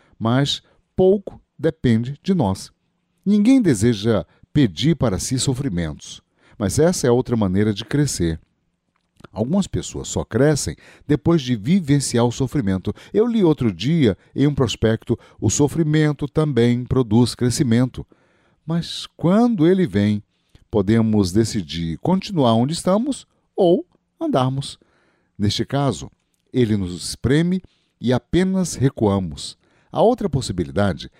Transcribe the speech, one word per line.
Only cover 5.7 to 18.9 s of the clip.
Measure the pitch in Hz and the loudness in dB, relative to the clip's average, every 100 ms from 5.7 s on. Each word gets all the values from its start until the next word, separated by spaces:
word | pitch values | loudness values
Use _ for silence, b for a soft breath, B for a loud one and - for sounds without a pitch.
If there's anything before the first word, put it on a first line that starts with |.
| 87 80 71 - - _ b b - | -4 -6 -8 -16 -20 _ b b -6
mas | 101 - | -2 2
essa | 165 185 127 | 2 2 2
é | |
outra | 120 123 117 | 2 0 0
maneira | 98 95 107 | 0 2 0
de | 101 - | -2 -4
crescer. | 143 143 - 85 80 _ _ _ _ _ _ _ _ - | -2 -2 -2 -4 -4 _ _ _ _ _ _ _ _ -12
Algumas | - 123 196 180 | -6 -2 -2 -2
pessoas | 95 - 71 - | -6 -8 -10 -8
só | 92 | -8
crescem | - 113 147 147 - 73 B B - | -4 0 2 0 -4 -10 B B -2
depois | 147 165 170 | 0 2 0
de | 123 120 | 0 -4
vivenciar | 110 196 143 143 139 139 123 | 0 0 2 0 0 0 0
o | |
sofrimento. | - 131 151 98 95 107 B B | -2 -4 -2 -2 -2 -4 B B
Eu | 196 240 | 0 0
li | 226 | 2
outro | 170 151 117 | 2 2 -2
dia | 82 120 170 117 90 b - | -2 -2 2 2 0 b 0
em | 143 | 0
um | |
prospecto, | 143 123 - 110 110 - 117 b b | 2 -2 0 0 0 -2 -6 b b
"O | 107 | -2
sofrimento | - 147 160 156 156 151 147 147 | 2 0 0 0 2 0 -2 -4
também | - 151 120 120 120 | -2 0 2 2 0
produz | 123 127 117 110 120 | 0 -2 2 2 2
crescimento." | - 123 120 131 113 127 - - b b b b b - | 0 -2 0 2 2 0 -4 -16 b b b b b -6
Mas | 170 - | -6 -6